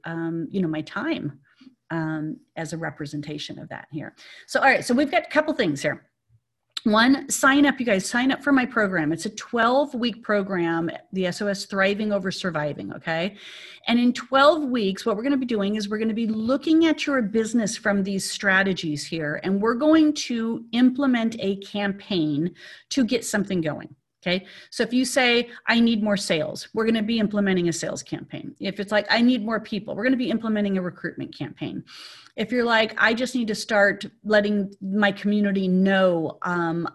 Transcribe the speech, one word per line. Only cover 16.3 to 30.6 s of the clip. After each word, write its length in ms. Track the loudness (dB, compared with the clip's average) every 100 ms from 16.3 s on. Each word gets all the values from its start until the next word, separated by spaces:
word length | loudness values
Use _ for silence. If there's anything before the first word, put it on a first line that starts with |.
| -2 0 0 2 4 4
at 200 | 2 0
your 160 | 0
business 560 | 0 0 0 0 0 -2
from 260 | 0 0
these 260 | 0 -2 -4
strategies 800 | -4 2 2 2 0 -2 -4 -6
here, 320 | -6 -4 -4 -2
and 160 | 0
we're 140 | 0 2
going 360 | 4 6 6
to 520 | 2 -2 -2 -2 -4 -4
implement 640 | 4 4 4 2 2 0 -2
a 160 | -4 -4
campaign 960 | -6 -4 -4 -4 -4 0 0 0 -2 -4 -20 -20 -6
to 160 | 0 0
get 180 | 0
something 380 | -2 -2 0 -2
going, 340 | -2 -4 -10 -18 _ _
okay? 240 | -4 -4 -4 -20 -12
So 140 | -4
if 80 | 0
you 140 | 0 0
say, 460 | 2 4 2 0 -6 0
"I 120 | 2
need 240 | 4 2
more 140 | 0 0
sales," 500 | 0 -2 -2 -8 -10
we're 120 | -4 0
gonna 160 | 0
be 160 | 0 0
implementing 500 | 0 0 0 2 0
a 40 |
sales 300 | -2 -6 -8
campaign. 520 | -8 -10 -10 -14 -14 -10
If 220 | -8 -6
it's 100 | -2
like, 160 | -2 0
"I 120 | 4
need 240 | 4 2 0
more 160 | -4
people," 340 | -4 -8 -6 -4
we're 80 |
gonna 140 | 0 0
be 140 | 0
implementing 460 | -2 -2 -2